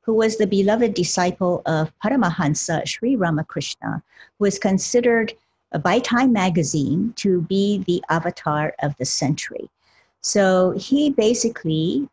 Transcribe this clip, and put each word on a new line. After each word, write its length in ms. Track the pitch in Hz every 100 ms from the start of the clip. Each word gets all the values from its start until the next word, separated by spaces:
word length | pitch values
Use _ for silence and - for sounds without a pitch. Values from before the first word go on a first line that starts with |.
who 140 | -
was 240 | 220 220 220
the 80 | 208
beloved 480 | 196 196 220 240
disciple 640 | 190 175 - 180 180 185 180 -
of 260 | 160 160 _
Paramahansa 840 | 208 269 185 165 151 151 - 160 -
Sri 300 | - 233 269
Ramakrishna, 840 | 175 156 160 - 143 - 113 107 - _ - _
who 60 | 202
is 120 | 196
considered, 760 | 202 190 - 247 240 233 220 - _ _ _
uh, 60 | -
by 200 | 175 208
Time 340 | 254 240 262
magazine 800 | 220 185 175 147 160 139 156 214 -
to 260 | 202 180
be 420 | 165 196 202 208 185
the 160 | 175 -
avatar 680 | 160 170 - - 151 151 -
of 160 | 147 147
the 80 |
century. 640 | 139 - 131 147 - - - _ _ _ _ _
So 480 | - 214 190 185 185
he 400 | 180 - 277 294
basically 1000 | 277 214 240 233 233 - 156 160 254 285